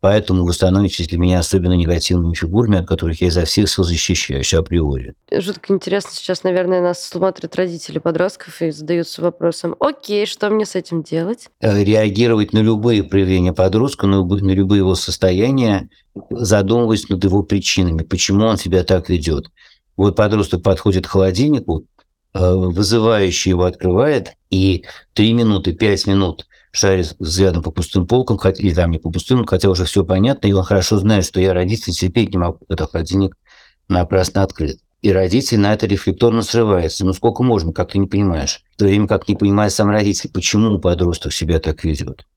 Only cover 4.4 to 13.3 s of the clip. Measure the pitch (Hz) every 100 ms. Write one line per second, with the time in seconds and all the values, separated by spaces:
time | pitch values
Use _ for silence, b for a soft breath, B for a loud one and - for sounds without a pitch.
4.4 | 65 82 - 85 76 67 60 - _ -
5.4 | 185 196 - 196 - 196 - - - 180
6.4 | 185 180 180 185 180 175 - 175 190 180
7.4 | - - 185 170 - 156 170 165 185 -
8.4 | - - 165 151 151 170 160 - 170 170
9.4 | 170 160 170 - 285 294 - 208 214 -
10.4 | 208 214 208 185 175 170 151 160 170 240
11.4 | - _ 110 101 101 107 110 98 120 113
12.4 | 104 107 110 110 117 110 82 98 95